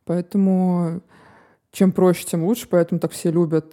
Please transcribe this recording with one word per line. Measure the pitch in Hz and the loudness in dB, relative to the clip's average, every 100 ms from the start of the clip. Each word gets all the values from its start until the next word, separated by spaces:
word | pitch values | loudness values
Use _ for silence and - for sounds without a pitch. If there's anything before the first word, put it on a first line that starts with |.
Поэтому | - 170 175 208 190 185 185 175 165 170 - _ _ _ _ _ _ | -6 -6 -4 0 2 2 0 0 -2 -6 -14 _ _ _ _ _ _
чем | - 190 | 0 0
проще, | 185 185 175 | 4 2 2
тем | - 175 | -2 -4
лучше, | 165 240 - | -2 -2 0
поэтому | 180 170 175 | 0 0 -2
так | 160 | -4
все | - 180 | -4 -2
любят, | 165 170 156 156 | 0 0 -2 -4